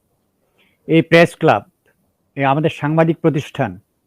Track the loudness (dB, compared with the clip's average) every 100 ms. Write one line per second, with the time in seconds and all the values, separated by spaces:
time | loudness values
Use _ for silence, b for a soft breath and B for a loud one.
0 | _ _ _ _ _ _ _ _ -2 0
1 | 2 4 2 2 0 0 -2 _ _ _
2 | _ _ _ -4 -2 0 -2 -4 -2 0
3 | 0 0 -2 -2 -6 -6 -6 -8 _ _